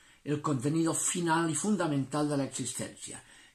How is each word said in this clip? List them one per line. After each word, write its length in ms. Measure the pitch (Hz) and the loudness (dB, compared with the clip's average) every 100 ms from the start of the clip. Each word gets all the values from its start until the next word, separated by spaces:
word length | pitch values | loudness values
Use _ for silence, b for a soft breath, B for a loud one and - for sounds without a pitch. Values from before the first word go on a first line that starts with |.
| b b | b b
el 180 | - 147 | -4 -2
contenido 520 | 147 135 147 160 165 | 0 0 2 2 2
final 560 | 156 - 185 170 165 165 | 2 0 0 2 2 2
y 60 | 151 | 0
fundamental 720 | 202 208 165 143 127 151 147 | 2 2 2 0 0 0 2
de 80 | 143 | 0
la 80 | |
existencia, 800 | 131 - 123 - 101 - - - B B B | -2 -4 -6 -6 -8 -10 -14 -14 B B B